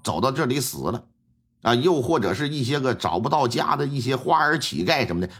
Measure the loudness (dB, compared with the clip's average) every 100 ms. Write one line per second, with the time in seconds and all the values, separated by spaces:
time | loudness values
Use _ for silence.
0 | -4 0 0 2 0 0 -2 -4 -4 -6
1 | -10 _ _ _ _ _ 0 2 4 2
2 | 2 0 0 -2 -2 -2 -2 0 0 0
3 | -2 -2 0 2 2 0 0 0 -2 -2
4 | -2 -2 2 2 4 2 -2 -2 0 2
5 | 2 -2 -4